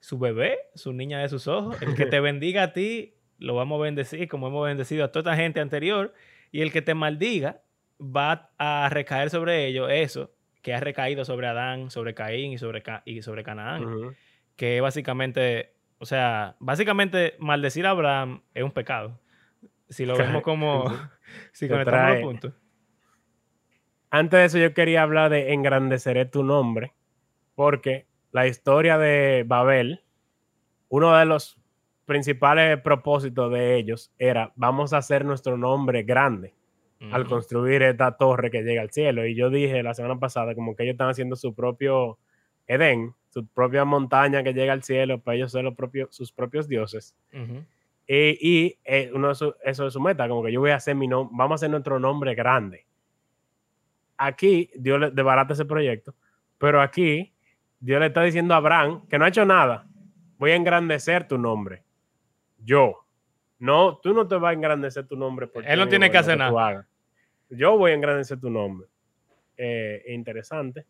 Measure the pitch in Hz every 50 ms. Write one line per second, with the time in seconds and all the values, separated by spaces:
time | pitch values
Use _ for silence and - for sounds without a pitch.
0 | _ - - 127 127 123 113 107 127 202 262 523 571 _ _ - - 139 127 127
1 | 131 139 147 143 143 143 139 131 - - 151 208 208 208 135 - - - 143 123
2 | 147 131 123 143 143 143 143 143 143 170 180 202 190 175 - 180 190 214 226 233
3 | 214 - _ _ _ _ _ _ - 127 123 123 127 139 151 151 151 151 147 143
4 | 135 - - 156 175 160 - 143 131 131 139 147 147 147 143 139 131 - 151 156
5 | 147 131 - 160 160 170 165 156 165 170 156 165 151 139 143 147 147 175 208 208
6 | 196 202 - _ _ _ _ _ _ _ _ 147 156 156 147 165 151 - 160 160
7 | 156 151 151 151 170 233 240 185 135 143 - - _ _ _ _ _ _ _ _
8 | 143 135 131 143 143 147 160 165 _ _ _ _ 147 147 147 143 143 139 139 147
9 | 139 - 143 135 139 151 147 170 165 170 170 165 143 135 131 131 131 131 135 151
10 | 160 139 - 135 139 - _ _ _ _ _ _ _ - 123 120 135 143 135 143
11 | 135 131 143 139 131 120 131 123 123 123 117 117 123 127 127 127 131 127 - 123
12 | 113 117 113 - 110 107 113 123 139 139 135 120 123 117 113 110 104 - 113 110
13 | _ - 113 113 107 113 107 107 107 110 107 107 104 117 151 - 123 117 113 110
14 | 113 123 135 _ _ _ _ _ _ _ _ - 127 120 120 120 127 135 127 151
15 | 139 135 127 127 131 131 120 135 127 123 120 113 113 _ _ _ _ _ _ _
16 | - 117 139 135 127 123 117 107 107 95 - _ - 127 135 151 214 208 208 196
17 | 202 190 170 185 175 165 - - 160 151 147 143 143 139 127 151 175 190 190 180
18 | 156 143 139 135 135 127 127 - _ _ _ 127 127 139 - - 120 - 135 117
19 | 107 107 120 117 _ _ _ _ _ _ _ _ _ - _ _ _ _ - -
20 | 135 123 127 123 - - 120 151 - 160 160 156 151 151 143 135 127 127 113 123
21 | 147 147 _ _ _ - - - - - _ - - 139 131 139 135 127 123 127
22 | 127 131 131 123 117 143 123 117 - 131 - _ _ _ _ _ _ _ _ _
23 | _ _ _ _ _ _ _ _ _ _ _ _ _ _ _ _ _ _ _ _
24 | _ _ - 147 160 170 160 185 180 175 156 175 165 165 147 - 170 165 165 165
25 | 156 151 151 156 156 156 151 147 139 131 147 143 139 139 135 135 135 131 131 127
26 | - 135 123 127 131 131 - 143 139 135 143 147 135 120 113 110 113 135 _ _
27 | _ _ _ _ _ _ _ _ _ _ _ - 143 147 143 135 - 135 131 135
28 | - _ _ _ _ _ _ 123 127 131 123 - _ - 139 147 160 165 160 156
29 | 156 151 147 143 139 139 135 127 120 117 127 123 123 131 135 131 123 120 160 -
30 | _ _ _ _ _ _ _ _ _ _ _ _ _ _ _ _ _ _ 123 139
31 | 156 165 165 160 160 160 160 151 - - - _ _ _ _ _ _ _ _ _
32 | _ - 143 143 139 143 143 127 143 139 147 160 160 160 156 143 - 151 143 131
33 | - 147 147 143 135 135 123 127 123 120 123 123 123 123 127 123 113 104 113 117
34 | - _ _ _ 127 127 123 117 110 107 _ 120 123 120 131 135 143 143 147 147
35 | 127 - 147 139 139 143 139 131 - 135 127 123 120 127 135 139 139 127 123 120
36 | 107 104 123 127 139 139 120 98 90 92 _ _ _ _ _ _ _ _ _ _
37 | - 107 107 127 131 120 123 120 113 - 120 120 123 127 135 139 135 131 127 117
38 | 131 127 117 _ 139 131 127 123 123 120 113 120 110 117 120 117 110 110 - -
39 | 151 147 127 117 113 113 117 113 120 127 131 139 143 139 135 127 117 123 143 113
40 | 120 120 127 127 123 127 - 123 117 117 117 113 117 113 110 - 120 123 127 123
41 | 135 131 131 123 131 127 127 123 - 127 110 - 117 123 123 123 139 139 135 131
42 | 127 117 110 _ _ _ _ _ _ _ _ _ _ _ 120 131 160 156 131 117
43 | 113 117 120 _ _ _ _ 127 117 110 _ - 123 127 127 139 139 143 143 143
44 | 135 127 139 135 139 139 139 139 131 131 131 131 131 135 135 135 131 - 135 131
45 | 135 131 131 123 _ - 120 120 131 127 117 127 127 131 123 - 127 123 127 135
46 | 131 - _ - 127 117 _ - 123 120 123 151 156 147 139 113 110 104 104 110
47 | - - _ _ _ _ _ 139 120 117 120 131 160 _ _ _ _ _ _ _
48 | _ _ 139 143 151 151 151 - 147 165 175 165 160 175 - _ _ - 131 135
49 | 131 123 120 135 139 143 139 131 156 147 135 _ - 135 135 131 143 135 127 139
50 | 139 180 196 143 127 120 120 120 113 113 113 123 139 143 147 135 - - 143 139
51 | 135 127 127 127 135 123 117 120 127 139 156 156 151 151 151 151 135 147 139 131
52 | 127 135 143 147 139 135 120 110 117 123 127 131 110 98 90 - _ _ _ _
53 | _ _ _ _ _ _ _ _ _ _ _ _ _ _ _ _ _ _ _ _
54 | _ _ _ _ 139 139 131 - - 196 196 170 175 - _ 131 127 131 135 139
55 | 147 151 131 135 135 135 131 131 135 135 147 139 151 143 151 156 151 135 117 107
56 | _ - - _ _ _ _ _ _ _ _ _ - 143 147 143 139 139 - -
57 | 180 160 147 151 185 - _ _ _ _ _ _ _ _ _ _ 123 123 135 143
58 | 156 156 135 165 170 175 160 170 170 180 170 160 147 156 165 165 151 143 165 -
59 | - - - 143 151 175 185 226 214 196 190 180 151 127 117 107 - - - -
60 | - - _ _ _ _ _ _ 139 147 165 175 175 175 170 175 170 165 156 147
61 | - - 170 175 170 - 143 127 120 117 110 107 101 98 92 92 _ _ _ _
62 | _ _ _ _ _ _ _ _ _ _ _ _ 110 110 139 143 135 117 92 -
63 | _ _ _ _ _ _ _ _ _ _ _ _ 123 127 143 156 180 190 160 -
64 | _ 175 208 226 220 180 196 185 170 170 165 160 156 156 151 147 139 139 127 143
65 | 135 131 143 131 135 131 131 127 127 120 _ 120 113 143 147 170 190 190 196 196
66 | 196 185 - 180 160 156 165 147 135 127 117 113 113 110 101 98 101 _ _ _
67 | _ _ _ _ _ _ _ _ _ _ 127 120 135 170 220 220 190 175 156 147
68 | 143 147 143 143 135 127 143 131 127 123 117 113 104 98 95 92 92 _ _ _
69 | _ _ _ _ _ _ _ _ _ _ _ _ 123 120 120 117 110 107 104 101
70 | 101 120 123 120 117 113 110 113 107 - 160 156 143 131 127 151 151 _